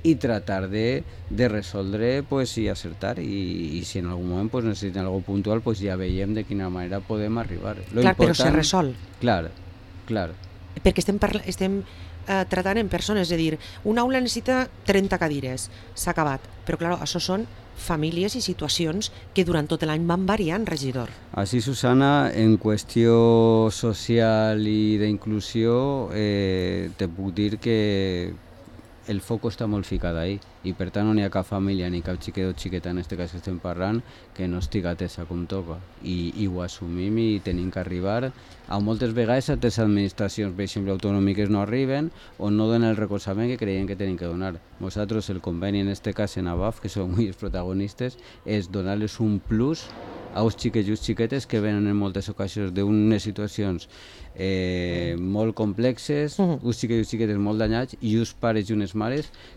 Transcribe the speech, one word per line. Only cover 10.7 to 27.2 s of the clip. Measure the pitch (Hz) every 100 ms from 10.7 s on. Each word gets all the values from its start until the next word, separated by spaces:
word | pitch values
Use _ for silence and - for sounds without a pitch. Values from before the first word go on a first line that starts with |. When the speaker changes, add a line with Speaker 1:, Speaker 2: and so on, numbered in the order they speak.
| -
Speaker 2:
Perquè | 190 185
estem | 185 202
parla-, | 202 208 -
estem, | - 190 196 196 - - - -
eh, | 190 185
tratant | 185 185 220
en | 196
persones, | 165 - 208 170
és |
a | 170
dir, | 160 156 - - 208
una | 233
aula | 247 262
necessita | 247 233 254 254 254 - -
trenta | 196 196 185
cadires, | 160 143 131 127 - - - -
s'ha | 180
acabat. | 170 151 135 - - -
Però, | 147
clar, | 170 180
això | 147 175
són | - 190 233 - - -
famílies | - 160 156 170 202 247
i |
situacions | 185 180 151 - 160 190 - - -
que | 190 175
durant | 165 151
tot | 160 156
l'any | 156
van | 170 185 185
variant, | 220 160 190 220
regidor. | 156 135 123 113 - - -
Speaker 1:
Així, | 98 123
Susana, | 123 127 123 131 139 143 131 90
en | 110 107
qüestió | 107 104 - 117 117 117 117 113 113 110 110
social | - 117 107 - 117 113 110 110 107 107
i | 107 107 104
d'inclusió, | 107 104 107 107 - 113 113 120 135 139 95
eh, | 107 104 101 95 92 90 92 87 92
te | 92
puc | 87